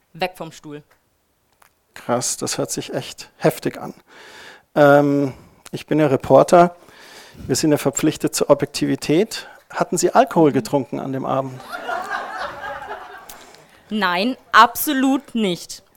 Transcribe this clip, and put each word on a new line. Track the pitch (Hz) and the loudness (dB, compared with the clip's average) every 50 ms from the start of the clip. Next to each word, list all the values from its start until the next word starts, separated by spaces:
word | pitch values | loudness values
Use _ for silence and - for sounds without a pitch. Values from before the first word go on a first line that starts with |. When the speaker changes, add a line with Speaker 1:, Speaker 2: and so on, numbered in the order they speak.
| _ _ - | _ _ -10
Speaker 1:
weg | 165 185 180 180 | -8 -8 -8 -8
vom | - 170 160 | -10 -16 -16
Stuhl. | 151 - - 156 147 147 147 _ _ _ _ _ _ _ _ _ _ _ _ _ _ _ _ _ _ _ _ _ - | -16 -18 -18 -18 -18 -18 -18 _ _ _ _ _ _ _ _ _ _ _ _ _ _ _ _ _ _ _ _ _ -20
Speaker 2:
Krass, | - - - 120 123 131 - - - | -14 -6 -4 -2 -2 -2 -4 -8 -6
das | 123 120 - - | -8 -8 -6 -6
hört | 139 - | -6 -6
sich | - - - - - | -6 -10 -10 -8 -8
echt | 147 135 - - - - - _ - | -10 -10 -10 -14 -18 -20 -20 _ -2
heftig | - 160 - - - - - - | 0 0 0 0 -6 -8 -8 -8
an. | - - - - _ _ - - - - - - - - - - _ _ - | -14 -16 -18 -20 _ _ -20 -20 -20 -20 -20 -20 -20 -20 -20 -20 _ _ 2
Ähm, | 160 147 143 139 143 143 143 143 143 143 139 120 - - - _ _ - - | 4 6 8 8 6 6 4 2 0 0 -2 -4 -10 -20 -20 _ _ -20 -14
ich | - - - - | -14 -12 -6 -2
bin | 151 151 | 0 2
ja | 156 143 | 2 2
Reporter. | 135 - - - 135 135 147 - - 175 175 180 - - - - - - - - - - - - - - - - | 2 0 2 6 6 6 6 8 6 6 6 6 2 -6 -20 -20 -20 -20 -20 -20 -20 -20 -20 -20 -20 -14 -6 -4
Wir | 139 | -2
sind | - - 156 | 0 2 2
ja | 147 135 | 2 2
verpflichtet | - 143 135 - - 156 151 - - 151 - | 0 -2 -4 0 -2 -2 -2 0 -4 -4 -2
zur | - - - | -2 2 2
Objektivität. | 147 - - - - - 147 143 139 135 - - 147 165 214 - - - - - - - _ - | 2 2 2 -6 -4 -4 -2 -2 -2 -4 -2 0 0 0 0 -2 -4 -14 -14 -16 -20 -20 _ -12
Hatten | - - 175 - - 170 | -4 -4 -4 -2 -2 -2
Sie | 180 180 - | -2 2 4
Alkohol | 214 254 - - 175 160 147 | 4 2 2 4 4 4 4
getrunken | 131 135 117 - - 143 123 - - 135 | 4 2 -2 -2 -2 -4 -4 -4 -8 -8
an | - 135 | -8 -6
dem | 131 135 135 | -8 -6 -6
Abend? | 135 135 135 135 131 131 131 - - - - - - - - - - - - - - - - - - - - 277 - - - - - - - - - - - - - - - - - - - - _ _ _ _ - | -4 -4 -4 -4 -6 -10 -14 -16 -14 -14 -12 -10 -8 -8 -8 -8 -8 -8 -10 -10 -10 -12 -12 -12 -12 -12 -14 -14 -14 -14 -14 -14 -14 -16 -16 -16 -20 -20 -20 -20 -20 -20 -20 -20 -20 -20 -20 -20 _ _ _ _ -8
Speaker 1:
Nein, | 208 220 196 180 175 175 196 247 262 - _ _ - | -6 -2 -2 0 0 0 -2 -2 -4 -6 _ _ 6
absolut | 202 226 247 247 - - 302 294 262 262 269 269 277 - - - | 8 8 6 6 -2 -4 -2 0 0 2 2 2 0 -2 -4 -4
nicht. | 233 214 190 175 165 - - - - _ _ _ | -2 -2 -2 -2 -4 -8 -14 -18 -18 _ _ _